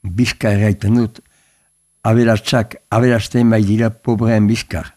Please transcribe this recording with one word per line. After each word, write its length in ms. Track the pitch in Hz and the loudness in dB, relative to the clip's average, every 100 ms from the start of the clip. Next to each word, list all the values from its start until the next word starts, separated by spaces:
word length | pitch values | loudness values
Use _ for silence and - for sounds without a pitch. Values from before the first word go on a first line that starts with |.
Bizkar 540 | 98 90 123 - 110 104 | -6 -4 -4 -2 -2 0
erraiten 380 | 104 98 104 117 | 0 0 0 0
dut, 240 | 113 - _ _ _ _ _ _ _ _ | 0 -6 _ _ _ _ _ _ _ _
aberatsak 720 | - 113 117 110 - 127 107 - _ | 0 2 2 0 0 -2 -4 -10 _
aberasten 600 | 113 123 117 - 123 120 | 0 2 0 -2 0 2
bai 140 | 113 101 | 2 2
dira 240 | 107 117 | 0 -2
pobreen 580 | 113 - 110 113 110 104 | -4 -4 -2 0 2 2
bizkar. 460 | 113 - 82 - | 0 -4 -10 -10